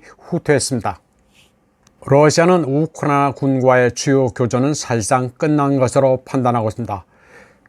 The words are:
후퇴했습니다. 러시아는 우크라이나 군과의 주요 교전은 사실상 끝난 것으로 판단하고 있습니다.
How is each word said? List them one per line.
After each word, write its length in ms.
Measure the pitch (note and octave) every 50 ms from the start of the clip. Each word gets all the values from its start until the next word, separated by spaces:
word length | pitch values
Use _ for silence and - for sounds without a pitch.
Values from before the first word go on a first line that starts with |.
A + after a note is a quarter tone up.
| - - - _
후퇴했습니다. 840 | - - - E3 - - D3 C3 - - C3+ A#2 G2+ G#2+ F#2+ - _ _ _ _ _ _ _ _ _ _ _ _ _ _ _ _ _ _ _ _ -
러시아는 580 | - C3+ C#3 D3+ D3+ - E3+ E3+ F3 F#3 F3+ D3+
우크라이나 680 | C3 C3+ D3 D#3+ D#3 - - - D3+ C#3+ C#3+ C#3+ C#3 B2+
군과의 580 | - C#3+ C3+ C3+ C3 B2 C3 B2+ B2+ B2 A#2+ A#2
주요 320 | - - D3+ C3+ C3+ C3+ A#2+
교전은 440 | - - B2+ A2 B2+ B2 C3 C#3+ D3+
사실상 580 | - - - B2 A#2 G2+ - C3+ B2+ B2+ B2 - -
끝난 400 | E3 D#3 D3+ D3 C#3+ C#3 C#3 C3+
것으로 460 | B2+ A#2+ - - C#3 C3 C3 B2+ -
판단하고 460 | - - C3+ A#2+ B2 A#2+ A#2+ A2 A2
있습니다. 340 | G2+ - A#2 G2+ G#2 G2 - _ _ _ _ _ - - - _ _ _ _